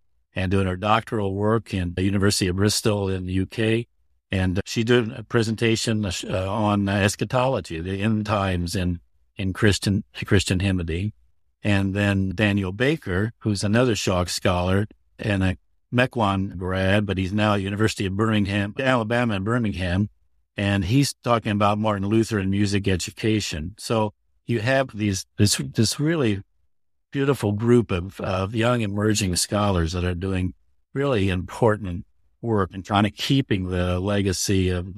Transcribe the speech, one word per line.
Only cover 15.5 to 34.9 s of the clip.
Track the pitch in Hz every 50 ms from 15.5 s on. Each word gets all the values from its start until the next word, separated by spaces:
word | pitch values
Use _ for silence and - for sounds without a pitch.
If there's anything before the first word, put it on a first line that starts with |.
| - - _ _ _ _ _ _ -
Mequon | 123 127 123 - 120 110 98 98 95 98 101 92
grad, | 90 95 90 92 95 95 95 98 107 104
but | 98 95 92
he's | 95 90 101
now | 107 104 107 101
at | 101
University | 95 98 101 101 110 104 - - 107
of | 92 95
Birmingham, | 98 110 110 110 104 101 92 98 104 101 104 104 -
Alabama | 135 131 131 120 110 107 120 120 123 117 104
in | 95 95
Birmingham. | 110 117 123 117 104 85 87 92 90 87 95 107 104 - _ _ _ _ _ _ _ _
And | - 101 101 101 98 95
he's | 90 120 143 143 - -
talking | - - 127 117 117 - 117
about | 104 104 104 101 107 104
Martin | 107 110 104 98 98 101
Luther | 110 113 113 - 113 101
and | 92 95
music | 98 101 104 95 101 101 98 98
education. | 95 85 - - - - - 110 110 107 - - - 78 76 87 - -
So | - - 120 113 107 107 - _ _ _ _ _ _
you | - 120 113
have | 104 127 135 135 135 127 - 101
these, | 107 104 95 92 - - _ -
this, | 104 101 - -
this | 143 135 - - 113 - - -
really | 143 156 170 160 131 110 101 95 - - _ _ _ _ _ _ _ _ _ _ _ _
beautiful | - 139 135 143 135 - - 104
group | 104 104 117 117 123 123 107 -
of, | 101 87 87 95 - -
of | - - 95 92 95 98 120
young | 110 110 120 123 120
emerging | 110 101 101 104 104 110 107 101 104 92 87
scholars | 82 - - 107 104 104 101 95 87 82 80
that | 90 90 87
are | 90 90
doing | 87 92 95 95 92 92 90 - - _ _ _ _ _ _ _
really | 135 139 143 131 104 95 98
important | 90 92 87 - - - 131 113 107 98 104 92 90 85 - - _ _ _ _ _ _
work | - 117 110 104 95 - -
and | 95 92
trying | - 110 98 107
to | 101
keeping | - - - - 143 139 135 - 110 95 92 90
the | 92 90 90 90 90 90
legacy | 92 101 104 101 98 98 90 - - - 101 95 92 92
of | 90 90 87 98